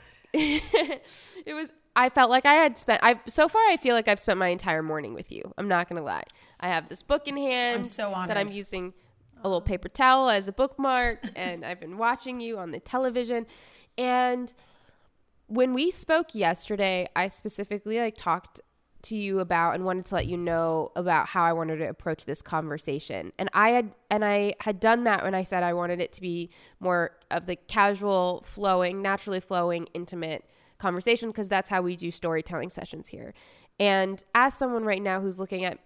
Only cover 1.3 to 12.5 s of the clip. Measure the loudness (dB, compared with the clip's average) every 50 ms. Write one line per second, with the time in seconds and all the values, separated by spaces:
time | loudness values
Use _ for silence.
1.3 | -18 -14 -12 -10 -8 -8 -10 -10 -14 _ _ _ _ 2 2 4 6 6 6 6
2.3 | 6 6 6 8 8 8 6 4 2 0 0 2 2 6 6 4 4 4 -2 -2
3.3 | 4 4 4 6 6 6 6 6 4 4 2 2 2 4 4 2 2 2 2 0
4.3 | 0 2 2 0 0 -2 -2 -2 -2 -2 -2 -4 -6 -6 -6 -8 -12 -12 -14 -14
5.3 | -14 -14 -14 -12 -10 -8 -2 0 0 0 0 -2 -6 -8 -6 -6 -6 -6 -8 -10
6.3 | -18 _ -20 -20 _ -8 -4 -2 -2 -2 -4 -6 -12 -14 -2 -2 -2 0 0 -4
7.3 | -4 0 0 2 2 2 2 0 0 -2 -2 -2 -2 -2 -2 -4 -4 -4 -4 -2
8.3 | 0 -2 -2 -2 -4 -8 -8 -8 -8 -8 -8 -10 -12 _ _ _ _ _ _ _
9.3 | _ -8 -4 -2 -2 0 0 -2 -4 -4 -6 -8 0 2 4 6 6 6 6 4
10.3 | 4 2 0 -2 0 0 -2 -2 0 -2 0 0 2 2 2 0 -2 -4 -10 -12
11.3 | -8 -6 -6 -6 -6 -8 -8 -10 -10 -10 -12 -14 -6 -2 0 0 0 -2 -6 -10
12.3 | -8 -8 -8 -8